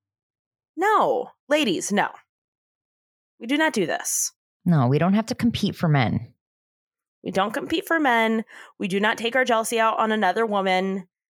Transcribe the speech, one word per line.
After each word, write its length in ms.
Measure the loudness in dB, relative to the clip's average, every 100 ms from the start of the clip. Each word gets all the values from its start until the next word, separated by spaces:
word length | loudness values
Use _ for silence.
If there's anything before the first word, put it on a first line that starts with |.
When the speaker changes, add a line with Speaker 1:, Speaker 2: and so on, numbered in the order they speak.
| _ _ _ _ _ _ _ -2
Speaker 1:
No, 540 | 2 2 2 0 -4 -10 -2
ladies, 440 | 0 2 0 -2
no. 160 | 0 -2 -4 _ _ _ _ _ _ _ _ _ _ _ -12
We 60 | -2
do 100 | 0
not 160 | 0
do 140 | 0 -2
this. 460 | -2 -4 -4 -6 -10 _ _
Speaker 2:
No, 220 | 2 4 4
we 120 | 2
don't 160 | 2
have 120 | 0 -2
to 80 |
compete 400 | -2 -2 0 -4
for 140 | -2 0
men. 440 | 2 2 -2 -6 _ _ _ _ _ _ _ _ _
Speaker 1:
We 60 | -6
don't 220 | -2 -2
compete 320 | -4 -4 -4 -2
for 120 | 0
men. 440 | 2 2 2 0 -4 -14 -20 -8
We 100 | -4
do 120 | 0
not 180 | 0 0
take 180 | -2 0
our 80 |
jealousy 340 | 2 0 0 0
out 180 | 0 2
on 140 | 0
another 340 | 2 0 0 0
woman. 600 | 0 0 0 0 -6 -10 _ _